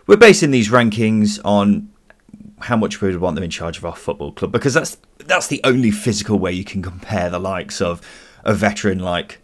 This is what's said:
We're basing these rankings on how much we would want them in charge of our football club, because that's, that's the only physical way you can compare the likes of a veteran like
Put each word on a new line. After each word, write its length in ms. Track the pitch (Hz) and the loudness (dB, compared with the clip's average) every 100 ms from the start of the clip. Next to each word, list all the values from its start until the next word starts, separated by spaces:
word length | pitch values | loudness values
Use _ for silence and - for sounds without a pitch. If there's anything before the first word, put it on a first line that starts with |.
| - | 2
We're 120 | 208 | 8
basing 320 | 226 196 156 | 8 8 4
these 180 | 131 107 | 2 4
rankings 720 | 123 117 110 110 110 104 104 | 4 4 2 2 2 2 0
on 480 | 101 101 101 101 - _ _ _ _ - - - | 0 2 4 2 -2 _ _ _ _ -20 -20 -12
how 160 | - 117 | -4 0
much 240 | 107 - | -2 -2
we 80 | 98 | -4
would 140 | 90 | -2
want 140 | 90 78 | -2 -2
them 80 | |
in 40 | 85 | -6
charge 300 | - 85 - | -6 -8 -8
of 80 | 82 | -10
our 100 | - | -10
football 360 | - - 71 | -8 -8 -8
club, 200 | - 90 | -8 -4
because 220 | 117 143 | -2 0
that's, 240 | 127 - - _ _ | 0 -2 -10 _ _
that's 300 | - 185 - | -2 -2 -2
the 160 | 139 | -2
only 260 | 131 127 117 | 0 2 2
physical 480 | 104 120 104 - 101 | 0 -2 -4 0 0
way 140 | 90 | 0
you 120 | 90 | -4
can 180 | 101 101 | -6 -8
compare 480 | 87 87 - 101 87 | -8 -10 -6 -4 -4
the 100 | 90 | -4
likes 400 | 95 92 - - | -6 -6 -8 -4
of 260 | 90 87 - - - - | -4 -6 -12 -20 -20 -8
a 80 | - | -2
veteran 460 | 101 104 104 104 92 | 0 0 -2 -2 -2
like 400 | 92 87 - - | -2 -6 -6 -14